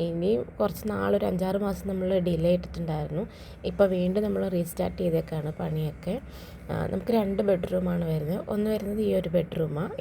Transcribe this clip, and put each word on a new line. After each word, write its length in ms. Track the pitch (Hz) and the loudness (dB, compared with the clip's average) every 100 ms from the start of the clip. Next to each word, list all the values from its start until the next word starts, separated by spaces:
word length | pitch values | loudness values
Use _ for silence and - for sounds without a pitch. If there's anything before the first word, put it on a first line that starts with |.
| 170 | -2
ഇനിയും 360 | 170 180 233 - - | 0 2 2 0 0
കുറച്ച് 240 | 208 - 214 | 0 0 -4
നാൾ, 200 | 202 196 202 | 0 2 2
ഒരു 80 | 208 | 2
അഞ്ചാറ് 300 | 185 185 196 202 | 0 0 0 0
മാസം 200 | 190 196 | -2 -4
നമ്മൾ 180 | 190 185 190 175 | -2 2 2 2
ഡിലേ 240 | 165 170 180 | 2 4 4
ഇട്ടിട്ടുണ്ടായിരുന്നു. 680 | - - 165 151 151 151 233 - - - - | 2 -6 -2 -2 -2 -2 -4 -8 -16 -8 -4
ഇപ്പോൾ 180 | 180 202 185 | 4 4 4
വീണ്ടും 280 | 180 196 208 | 2 2 0
നമ്മൾ 160 | 196 190 180 | 0 0 0
റീസ്റ്റാർട്ട് 440 | 170 - 185 180 | -2 0 -2 0
ചെയ്തേക്കാണ് 480 | 180 160 160 160 151 - | 0 2 0 -4 -4 -4
പണിയൊക്കെ. 540 | 165 156 156 143 - 233 - - - - - | -2 -2 -2 -4 -4 -6 -6 -14 -14 -14 -6
ആ, 40 | 165 160 | -4 -2
നമുക്ക് 200 | 190 185 226 | -2 2 2
രണ്ട് 220 | 196 196 202 | 2 2 2
ബെഡ്റൂമാണ് 540 | 185 180 180 180 175 165 | 2 2 0 0 0 0
വരുന്നത്. 280 | 160 151 190 - | 0 0 -2 -2
ഒന്ന് 140 | 208 214 | 0 0
വരുന്നത് 280 | 214 202 208 208 | 0 -2 0 2
ഈ 20 | 190 | 2
ഒരു 100 | 180 170 | 2 0
ബെഡ്റൂമാണ്. 580 | 165 - 156 147 175 427 | 0 -2 -2 -2 -4 -2